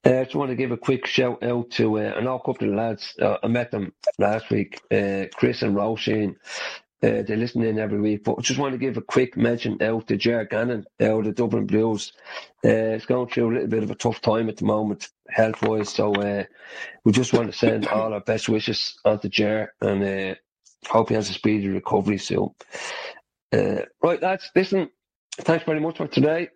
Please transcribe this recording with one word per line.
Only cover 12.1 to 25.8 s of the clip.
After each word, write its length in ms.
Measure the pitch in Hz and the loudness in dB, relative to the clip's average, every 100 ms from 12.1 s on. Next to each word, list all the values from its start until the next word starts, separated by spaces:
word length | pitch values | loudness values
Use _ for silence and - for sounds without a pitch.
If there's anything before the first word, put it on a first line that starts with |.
| _ - - - _ | _ -16 -14 -16 _
Uh, 300 | - 110 110 | 2 4 2
it's 120 | 110 - | -2 -2
going 220 | 127 120 | -2 0
through 220 | - 117 | 0 0
a 40 | |
little 140 | 123 113 | 0 0
bit 140 | 113 | -2
of 80 | 104 | -2
a 60 | 107 | -2
tough 240 | 117 107 | -2 0
time 280 | - 110 113 | 0 2 0
at 100 | 107 | -2
the 60 | |
moment, 440 | 104 107 107 101 - _ - | 0 0 0 -4 -10 _ -4
health-wise, 640 | - 110 107 113 110 101 | 0 2 2 0 0 0
so, 220 | - 104 | 0 2
uh, 300 | 101 104 101 95 - - - - - | 2 0 -2 -6 -12 -20 -14 -14 2
we 60 | - | 4
just 200 | 110 123 | 4 4
want 180 | 123 110 | 2 0
to 80 | - | 2
send 300 | 120 110 101 | 2 2 0
all 240 | 107 110 | 0 0
our 60 | 104 | -4
best 280 | - 110 - | -2 -2 0
wishes 480 | 110 113 107 - - | 0 0 -2 -4 0
on 140 | 107 107 | 2 2
to 100 | 101 | 0
Ger, 460 | - 107 110 104 _ | 0 2 0 -4 _
and, 240 | 101 98 | 0 2
uh, 300 | 98 98 95 95 _ _ _ _ - | 0 -2 -4 -8 _ _ _ _ 2
hope 220 | 113 113 | 2 4
he 40 | |
has 160 | 110 98 | 0 0
a 20 | |
speedy 360 | 95 110 107 98 | 0 2 2 0
recovery 500 | 95 - 110 98 98 | -2 0 0 2 -2
soon. 320 | - - - _ - - - - - - _ _ _ | 0 -2 -2 _ -16 -12 -10 -10 -12 -14 _ _ _
Uh, 300 | 110 98 101 - _ | 2 2 -2 -6 _
right, 180 | 165 175 | 0 0
lads, 300 | 180 190 - 180 | -2 -4 0 0
listen, 340 | 190 190 160 _ _ _ _ - | 2 0 -2 _ _ _ _ -4
thanks 260 | - 165 | 0 2
very 140 | - | 2
much 180 | 156 | -2